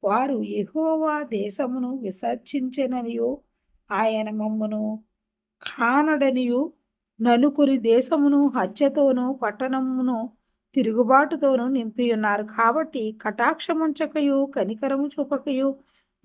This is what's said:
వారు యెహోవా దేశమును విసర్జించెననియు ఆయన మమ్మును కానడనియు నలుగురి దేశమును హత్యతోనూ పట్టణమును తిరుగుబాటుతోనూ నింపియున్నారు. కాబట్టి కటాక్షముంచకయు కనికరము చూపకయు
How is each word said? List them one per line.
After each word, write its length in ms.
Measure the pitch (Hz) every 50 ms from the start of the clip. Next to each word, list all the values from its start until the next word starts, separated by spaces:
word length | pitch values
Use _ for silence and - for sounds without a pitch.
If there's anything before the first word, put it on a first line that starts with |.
| -
వారు 400 | 202 202 226 262 277 277 226 214
యెహోవా 800 | 208 208 208 202 202 _ 311 320 320 320 311 311 311 302 302 294
దేశమును 720 | 247 226 208 196 208 208 - 285 247 247 262 247 247 254
విసర్జించెననియు 1400 | 269 247 202 190 - - 233 240 240 _ - - 294 254 254 254 285 269 254 254 247 240 226 233 233 233 240 269 285 _ _ _ _ _ _ _ _ _ _
ఆయన 380 | - 190 220 226 220 220 214 214
మమ్మును 720 | 214 214 214 214 214 220 214 214 214 214 214 214 220 220 220 _ _ _ _ _ _ _ _ _ _ _
కానడనియు 1120 | - - - - 247 226 254 277 302 311 311 285 277 269 254 254 254 240 240 247 285 339 - _ _ _ _ _ _ _ _ _
నలుగురి 560 | 220 240 240 240 254 294 285 - 294 277 269 254
దేశమును 680 | 208 226 226 240 262 - 339 302 285 285 277 285 285 285
హత్యతోనూ 880 | - 254 190 185 196 - 294 277 277 302 285 277 254 247 247 247 277
పట్టణమును 960 | 269 - 214 208 - 269 262 262 262 262 262 262 254 254 254 254 220 226 240 _ _ _ _ _ _ _ _ _
తిరుగుబాటుతోనూ 920 | 269 247 220 220 226 247 220 262 269 294 285 339 311 - 277 269 254 240 254
నింపియున్నారు. 760 | 269 262 233 220 214 - 247 240 233 220 214 214 202 208 214
కాబట్టి 760 | 214 214 - 233 254 240 302 320 311 - 277 220 214 220 220
కటాక్షముంచకయు 1300 | - 220 202 214 233 262 320 311 - - 339 311 320 320 294 - 320 294 302 311 294 285 269 269 277 277 277
కనికరము 520 | 269 - 190 220 220 - 269 277 269 285 294
చూపకయు 680 | 285 - 285 277 294 269 269 311 269 254 269 277 269 269 _ _ _ _ _ _ _ _ _